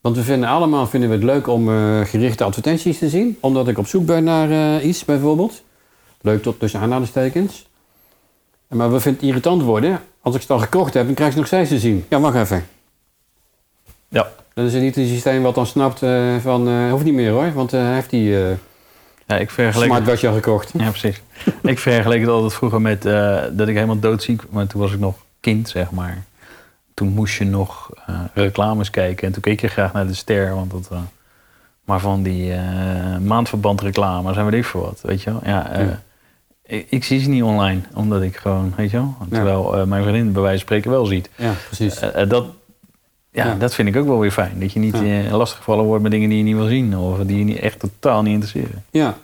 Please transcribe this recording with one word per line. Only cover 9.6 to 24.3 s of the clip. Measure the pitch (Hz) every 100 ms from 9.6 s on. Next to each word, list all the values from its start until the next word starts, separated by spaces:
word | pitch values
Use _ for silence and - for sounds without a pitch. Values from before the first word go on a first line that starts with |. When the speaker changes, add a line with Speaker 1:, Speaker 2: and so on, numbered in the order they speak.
Speaker 1:
worden. | 127 107 151 185 - _
Als | 139 123
ik |
het | -
al | 127
gekocht | 107 185 151
heb, | 131 123
dan |
krijg | 135 151
ik | 135
het | 147
nog | 185
steeds | 156 139
te | 117
zien. | 98 85
Ja, | 143
wacht | 151 123
even. | 101 92 85 _ _ _ _ _ _ _ _ _ _ _ - - _
Speaker 2:
Ja. | - - - _
Speaker 1:
Dat | - 120
is |
niet | 127 131 131
een | 127
systeem | 120 135 131
wat | 127 123
dan | 120
snapt, | 147 135 120
eh, | 127 123 123 123
van, | 127 123 120
eh, | 120 123
hoeft | 135
niet | 156
meer | 135 113
hoor, | 113 170
want, | 147 123
eh, | 131
hij | 123
heeft | 127 123
die, | 123 107 98
eh, | 92 92 - _ _ _ _ _ -
Speaker 2:
Ja, | 101
ik | 104
vergelijk | - 117 110 120
Speaker 1:
smartwatch | 120 113 117
al | 123
gekocht. | 107 113 104 - 170
Speaker 2:
Ja, | 110
precies. | 104 110 98 - - -
<laughs> | -
Ik | 127 123
vergeleek | - 120 110 117
het | 117
altijd | 117 110
vroeger | - 123 110
met, | 110 101 -
eh, | 104 101 95 62
dat | 87 107
ik | 107
helemaal | 110 107
doodziek... | 110 110 -